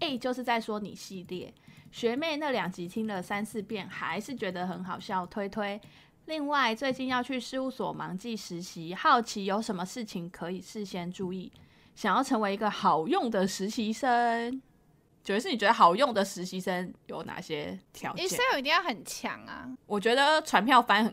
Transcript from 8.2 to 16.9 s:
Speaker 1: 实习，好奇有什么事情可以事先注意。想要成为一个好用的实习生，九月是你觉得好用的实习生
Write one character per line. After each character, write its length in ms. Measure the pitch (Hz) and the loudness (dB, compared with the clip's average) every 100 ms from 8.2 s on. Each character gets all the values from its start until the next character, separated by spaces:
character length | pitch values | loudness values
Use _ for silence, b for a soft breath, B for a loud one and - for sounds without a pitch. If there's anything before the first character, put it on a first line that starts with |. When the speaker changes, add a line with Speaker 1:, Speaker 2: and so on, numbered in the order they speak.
| 240 220 | -6 -8
Speaker 1:
实 240 | - 170 | -8 -10
习， 340 | 180 180 165 | -10 -10 -8
好 280 | 185 311 254 | 0 4 4
奇 220 | 226 214 | 4 -4
有 180 | 196 196 | -2 -2
什 120 | 226 | -2
么 120 | 185 185 | -4 -4
事 180 | 254 | -8
情 240 | 220 190 170 | -8 -8 -8
可 220 | - 170 | -8 -8
以 100 | 185 | -8
事 240 | - 220 | -8 -10
先 260 | 196 185 175 | -8 -6 -6
注 220 | 185 180 | -6 -6
意。 180 | 185 226 b b b b | -6 -10 b b b b
想 200 | - 220 | -4 2
要 80 | 202 | 2
成 180 | 269 233 | 4 2
为 120 | 208 | 2
一 40 | 202 | 0
个 140 | 214 | -2
好 380 | 196 196 156 160 | 2 4 4 4
用 220 | 370 240 | 2 2
的 180 | 214 190 | 2 2
实 200 | - 196 | 0 -4
习 220 | 220 214 | -2 -2
生， 720 | 220 262 240 240 233 233 262 - _ _ _ _ _ | 0 2 4 4 2 -2 -6 -10 _ _ _ _ _
九 100 | - | -2
月 60 | 202 | 0
是 100 | 381 | 0
你 60 | 247 | 2
觉 100 | 202 | 4
得 60 | |
好 240 | 233 180 190 | 10 8 10
用 160 | 277 | 4
的 100 | 214 | 4
实 200 | 196 180 | 0 -2
习 160 | 185 185 | -6 -4
生 320 | 185 180 180 | -2 -2 -4